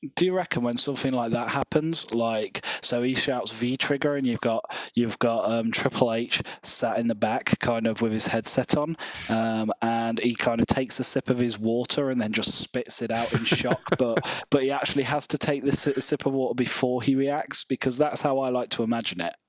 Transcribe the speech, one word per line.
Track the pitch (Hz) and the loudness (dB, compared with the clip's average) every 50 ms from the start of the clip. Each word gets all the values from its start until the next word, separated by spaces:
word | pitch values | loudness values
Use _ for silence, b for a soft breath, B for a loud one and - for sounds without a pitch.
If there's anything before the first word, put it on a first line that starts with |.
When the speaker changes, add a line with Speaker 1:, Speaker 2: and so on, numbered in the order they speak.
| - 139 - | -14 -6 -2
Speaker 1:
Do | - 175 | 0 2
you | 185 185 | 2 2
reckon | 185 170 - - 123 120 | 0 -2 -2 -4 -2 -2
when | 120 120 | 0 0
something | 123 - 143 135 - - 135 131 | -2 -2 -2 -4 -2 -2 -2 0
like | 123 117 117 117 | -2 -2 -2 -2
that | 117 120 120 | -2 -2 -2
happens, | - 139 135 - - 156 151 160 165 - - - 110 | -2 -2 -4 0 2 2 2 2 -2 -2 -4 -2 0
like, | 117 113 117 113 107 107 - - - B B B B - | 0 0 2 0 0 -2 -4 -6 -8 B B B B -2
so | - 123 120 123 | -2 0 0 0
he | 127 131 | 0 0
shouts | 123 - 143 127 123 98 - 113 | 0 0 0 0 -2 -2 -4 -4
V | 110 120 123 131 - | -2 0 0 0 0
trigger, | - - 143 131 151 147 143 | 0 0 0 0 2 0 0
and | 143 135 | 2 0
you've | 123 117 - | 0 0 0
got, | - 120 113 110 - B B B B B B | 0 0 0 0 -2 B B B B B B
you've | 120 120 113 104 - | 0 0 0 0 0
got, | 120 117 117 113 92 110 | 2 2 2 2 0 0
um, | 113 117 113 117 117 | 0 0 0 0 -2
Triple | - - 127 - - 127 117 113 | 0 0 0 2 4 4 4 4
H | 117 120 - - - B B B B - | 0 0 -2 -2 -4 B B B B -6
sat | - - - - 113 104 113 | -4 -2 0 0 0 0 2
in | 117 117 | 2 2
the | 110 | 2
back, | 104 113 107 117 135 - - - - | 2 0 0 0 -2 0 0 0 2
kind | - 123 117 113 113 | 2 0 0 2 0
of | 113 107 - 117 | 0 0 2 0
with | 110 110 | 0 2
his | 107 - | 0 0
headset | - - 113 107 - - 131 123 - - | 0 0 0 0 0 0 0 2 2 2
on, | 151 147 160 160 B B B B B B B | 2 2 0 -2 B B B B B B B
um, | 110 113 113 113 113 110 110 107 - - | 0 2 2 2 0 0 0 0 -2 0
and | 117 117 117 117 117 117 113 110 | 0 0 0 0 0 0 0 0
he | 117 120 113 | 0 0 0
kind | - - 123 117 117 | 2 2 2 2 2
of | 113 | 2
takes | - - 139 131 113 - - | 2 2 0 0 -2 -2 -2
a | 127 | -2
sip | - - 135 - - | 0 -2 -2 0 0
of | 131 123 | 0 2
his | 123 117 107 101 | 2 0 0 0
water | 110 113 117 120 123 - - 147 143 135 | 0 0 0 0 0 0 0 0 0 0
and | 131 123 | 0 0
then | 110 110 107 | 0 0 0
just | 110 101 104 - | 0 -2 -2 -2
spits | - - - - 123 120 - - - | -4 -6 -4 -4 -6 -4 -4 -4 -4
it | 120 110 | -2 -2
out | 113 113 117 - - | -2 -2 -2 0 0
in | 113 113 | 0 2
shock, | - - - - 120 - - - - | 2 0 2 2 0 0 0 0 -2
Speaker 2:
<laughs> | 175 - | 0 2
Speaker 1:
but, | 127 117 113 - - - - - - - | 2 2 2 0 -2 -2 -6 -6 0 2
but | - 139 131 | 2 2 4
he | 131 139 | 2 0
actually | 139 120 - - 143 127 | 0 -2 0 0 0 0
has | 117 151 147 - - | 2 0 -2 -2 -2
to | - 143 | -4 -2
take | - 156 143 139 139 | 0 0 0 2 2
the | 139 135 | 0 0
si-, | - - 147 135 131 | 2 0 0 0 0
sip | - - 151 - - | 0 0 -2 0 0
of | 139 135 | 0 0
water | 135 131 - 123 | 0 0 0 0
before | 123 123 113 - - 135 127 123 123 110 | 0 0 0 0 0 0 0 0 2 2
he | 139 135 | 2 2
reacts, | 135 135 139 143 - - - - - - | 4 2 2 0 -2 -4 -4 -4 -4 -2
because | - 135 - - 135 120 | -2 -4 -2 0 -2 2
that's | 127 151 151 - - | 2 2 2 2 0
how | - 143 135 135 | 0 2 2 2
I | 135 127 | 0 0
like | 127 123 120 - | 0 -2 -2 -2
to | - - 113 | -2 -2 0
imagine | 110 117 117 110 - 90 - - | 0 0 0 -2 -4 -4 -4 -6
it. | 82 - - _ | -6 -6 -8 _